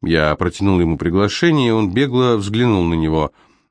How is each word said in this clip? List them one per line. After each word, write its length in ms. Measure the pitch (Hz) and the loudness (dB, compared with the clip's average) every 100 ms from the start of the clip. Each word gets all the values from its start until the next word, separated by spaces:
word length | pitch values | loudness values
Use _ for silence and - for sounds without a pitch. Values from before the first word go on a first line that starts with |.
Я 320 | 85 80 76 76 | -2 0 0 0
протянул 420 | 90 - 98 90 | -4 -2 0 2
ему 200 | 82 78 | 0 0
приглашение, 680 | 85 92 104 - 170 151 123 | -2 0 -2 0 0 2 0
и 40 | |
он 180 | 110 101 | 0 0
бегло 460 | 104 139 123 123 113 | 0 0 0 2 0
взглянул 480 | 98 110 123 98 | -2 0 2 2
на 100 | 85 | 0
него. 380 | 82 78 78 76 - _ _ _ | 0 0 0 -2 -6 _ _ _